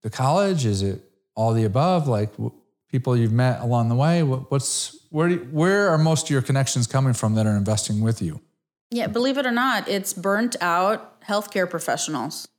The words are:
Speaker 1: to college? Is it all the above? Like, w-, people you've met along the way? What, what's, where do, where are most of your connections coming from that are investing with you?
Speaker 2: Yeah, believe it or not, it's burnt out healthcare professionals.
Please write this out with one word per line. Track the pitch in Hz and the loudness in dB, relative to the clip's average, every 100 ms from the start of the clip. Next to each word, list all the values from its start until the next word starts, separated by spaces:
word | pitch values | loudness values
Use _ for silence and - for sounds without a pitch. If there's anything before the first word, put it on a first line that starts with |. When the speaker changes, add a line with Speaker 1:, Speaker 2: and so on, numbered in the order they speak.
Speaker 1:
to | 113 | -10
college? | - 131 165 202 180 123 | -2 2 2 2 2 0
Is | 98 | 0
it | 98 95 - _ _ - | -2 -4 -12 _ _ -2
all | 113 | 2
the | 113 | 2
above? | 110 104 165 180 143 | 2 2 2 2 2
Like, | 110 107 | 0 -2
w-, | - 113 - _ _ _ | -4 -8 -8 _ _ _
people | 131 127 123 | -4 0 2
you've | 117 | 2
met | 113 127 123 | 2 2 0
along | 120 120 113 | 0 0 2
the | 120 | 2
way? | 147 170 | 2 2
What, | 151 131 135 | 2 -2 -2
what's, | 139 131 - - - _ | -4 -2 -6 -8 -12 _
where | 151 170 | -2 0
do, | 175 123 | 0 -2
where | 151 175 202 202 | 0 2 4 4
are | 156 | 4
most | 160 160 - | 4 2 0
of | |
your | 139 | -2
connections | 123 131 131 - 113 | 0 0 0 0 0
coming | 135 135 | 0 0
from | 120 110 110 | 0 0 2
that | 107 | 2
are | 104 | 2
investing | 101 107 - 104 | 2 0 0 0
with | 110 113 | 0 0
you? | 90 78 _ _ _ _ _ | -4 -8 _ _ _ _ _
Speaker 2:
Yeah, | 240 220 | -4 -2
believe | 220 254 277 | 0 0 0
it | 262 | 0
or | |
not, | 240 262 226 - | 0 0 0 -2
it's | 202 196 | -4 -4
burnt | - 185 202 240 - | -4 -2 0 0 -2
out | 175 170 185 220 - _ | 0 2 2 0 -6 _
healthcare | - 208 208 202 180 | -4 -4 -2 -4 -2
professionals. | 170 - 131 - 151 117 - - | -4 -4 -4 -4 -6 -6 -10 -16